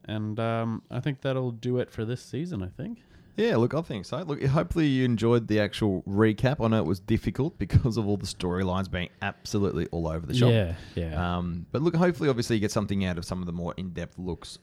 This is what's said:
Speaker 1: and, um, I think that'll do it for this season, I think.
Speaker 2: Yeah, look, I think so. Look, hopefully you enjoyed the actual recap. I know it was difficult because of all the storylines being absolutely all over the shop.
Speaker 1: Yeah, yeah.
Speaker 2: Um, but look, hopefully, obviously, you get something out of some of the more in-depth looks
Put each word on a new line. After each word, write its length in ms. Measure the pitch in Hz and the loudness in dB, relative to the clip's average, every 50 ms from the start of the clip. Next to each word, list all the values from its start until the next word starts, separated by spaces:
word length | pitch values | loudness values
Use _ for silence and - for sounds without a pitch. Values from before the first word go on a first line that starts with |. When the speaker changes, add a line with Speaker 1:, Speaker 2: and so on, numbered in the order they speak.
| - | -10
Speaker 1:
and, 340 | - 107 107 107 107 107 110 | -6 -4 -4 -4 -4 -2 -2
um, 420 | 113 113 117 113 113 113 113 - - - | -2 0 0 0 0 -2 -2 -4 -6 -6
I 80 | - 123 | -6 -4
think 220 | - 151 135 - | -2 -2 -4 -2
that'll 320 | - 135 131 131 127 123 117 | -2 -2 -2 0 -2 -2 -4
do 260 | 110 113 123 123 123 | -4 -2 0 0 0
it 140 | 120 - - | 0 -2 -4
for 120 | - 110 | -6 -4
this 160 | 110 123 - | -4 -6 -6
season, 400 | - - - 123 165 180 170 98 | -8 -8 -8 -6 -6 -6 -6 -6
I 80 | 92 95 | -6 -6
think. 340 | - - - 220 240 - _ _ - - - - - | -8 -8 -10 -10 -10 -12 _ _ -20 -20 -20 -10 -4
Speaker 2:
Yeah, 200 | - 214 233 196 | -2 0 2 4
look, 160 | 113 233 - - | 4 4 2 2
I 80 | 151 | -2
think 240 | 170 - 143 101 87 | -4 -4 -6 -8 -8
so. 140 | - 120 139 185 | -6 -8 -6 -6
Look, 200 | 156 147 - - | -6 -4 -2 0
hopefully 420 | 139 135 160 - 170 - 170 160 | 2 2 2 2 0 0 2 2
you 180 | 147 135 131 127 | 4 4 4 4
enjoyed 400 | 123 120 104 113 117 120 120 110 98 | 2 2 2 4 4 4 4 4 2
the 120 | 107 107 | 2 2
actual 420 | 104 101 - - 113 104 95 90 - | 2 2 0 0 0 2 2 0 -2
recap. 600 | - 98 101 110 110 107 - - 127 143 - 113 | 0 4 4 6 6 4 4 2 0 2 2 2
I 60 | 113 | 2
know 100 | 110 110 | 4 4
it 60 | 87 | 2
was 160 | 76 101 95 | 2 0 -2
difficult 580 | 95 - 113 107 - 120 98 - 127 170 - - | 0 0 0 0 2 -2 -2 -2 -2 -4 -4 -6
because 380 | 101 87 - - - 123 107 | -2 4 6 6 6 6 2
of 100 | 117 107 | 0 0
all 120 | 101 104 95 | 0 0 -2
the 80 | - | -2
storylines 640 | 87 - - 90 90 87 92 95 92 90 95 98 90 | -6 -6 -4 -4 -2 0 0 0 0 0 -2 -2 -2
being 180 | - 90 87 - - - - | -4 -4 -4 -6 -8 -8 -6
absolutely 640 | 101 - - - - - 104 98 92 - 78 85 | -6 -6 -8 -8 -4 0 0 2 2 0 0 -2
all 220 | - - 82 82 80 | -2 -2 -4 -2 -2
over 180 | 80 80 82 | -4 -4 -4
the 80 | 71 - | -2 2
shop. 160 | 127 123 120 | 4 6 6
Speaker 1:
Yeah, 240 | 117 113 95 82 92 - - - - | 6 4 2 0 -2 -6 -10 -8 -6
yeah. 420 | 90 85 80 78 82 87 87 87 87 | -6 -6 -4 -2 -2 -2 0 -2 -2
Speaker 2:
Um, 260 | 87 87 85 87 82 - - | -2 -4 -4 -6 -8 -6 -4
but 80 | 123 | -2
look, 140 | 151 175 165 | 0 0 2
hopefully, 340 | 160 180 180 170 - 160 143 | 4 4 2 2 2 0 0
obviously, 280 | 127 117 123 - 120 | 0 0 0 0 0
you 40 | 107 | 2
get 120 | 101 104 - | 0 0 0
something 300 | 113 101 95 104 98 95 | -2 -2 0 0 0 0
out 100 | 92 87 | 0 -2
of 80 | 85 85 | -4 -4
some 160 | - 92 90 | -6 -6 -6
of 60 | 90 | -4
the 60 | 87 85 | -6 -6
more 200 | 87 87 87 - - | -4 -6 -6 -6 -6
in-depth 400 | 95 92 85 87 85 80 - - | -8 -8 -8 -8 -10 -10 -10 -10
looks 400 | 90 90 82 - - - - - | -8 -6 -8 -8 -10 -14 -16 -16